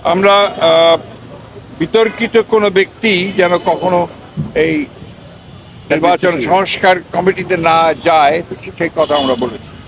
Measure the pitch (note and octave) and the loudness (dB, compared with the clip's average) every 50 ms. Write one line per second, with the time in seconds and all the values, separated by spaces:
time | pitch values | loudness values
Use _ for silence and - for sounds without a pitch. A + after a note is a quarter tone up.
0 | - D#3+ E3+ F#3 G3 G3+ G3 G3+ G3+ G3 - - E3 E3 D#3+ E3 E3 E3 E3 E3 | 0 0 0 2 2 4 4 4 2 0 -2 0 0 2 4 4 4 4 4 2
1 | - - - - - - - - - - - - - - - - E3 - - A3 | -2 -10 -20 -20 -20 -20 -20 -20 -20 -20 -20 -20 -20 -20 -8 -6 -6 0 2 2
2 | A3+ A3 G3 - A#3 G#3+ - A3+ G#3 - A3 A3 G#3 G3+ F3+ F#3+ F#3+ - - - | 2 2 0 -4 -6 0 0 0 0 2 0 2 2 2 2 0 0 0 -4 -4
3 | - A3+ G3+ F3 F3+ G3+ F#3+ G#3+ F3+ F3 F3 E3+ - F#3+ E3 C#3 D#3+ F#3 F3+ F3 | -2 0 0 0 -2 -4 0 0 0 0 0 0 0 -2 -2 -2 0 0 0 0
4 | F3 E3 - - - - - - D3+ - - D#3+ D#3 E3 D#3+ D3+ C#3+ B2 - - | -2 -4 -8 -18 -20 -16 -10 -10 -10 -6 -2 -2 0 0 0 -4 -4 -6 -12 -20
5 | - - - - - - - - - - - - - - - - - - C#3+ D#3 | -20 -20 -20 -20 -20 -20 -20 -20 -20 -20 -20 -20 -20 -20 -20 -20 -6 -4 -2 0
6 | D#3+ F3 F3+ F3 - F#3 E3+ D3+ A#2+ G#2+ E3+ F#3+ G3 - - - - F#3+ F#3 F3+ | 2 2 0 2 2 0 0 0 0 0 2 0 0 -2 -4 0 2 2 2 2
7 | D#3+ - - E3+ F3+ F#3+ F#3 F3+ F3+ F3 F#3 F3 E3 E3 D#3+ E3 E3 E3 D#3 C3+ | -2 -6 -6 -2 0 0 0 -2 -4 -4 -4 0 2 2 2 4 2 2 0 0
8 | - E3 E3 D#3 D3 C#3+ D#3 E3+ E3 - - - - - - - E3+ D#3+ - E3 | 0 2 4 4 4 4 2 0 -4 -8 -12 -14 -14 -18 -8 -6 -6 -6 -2 -2
9 | D#3 D3 D3 D3 C#3 C3 C3 A#2 B2+ A#2+ A2 G2+ - - - - - | -2 0 0 0 0 0 -2 -2 -2 -6 -6 -10 -16 -18 -20 -20 -20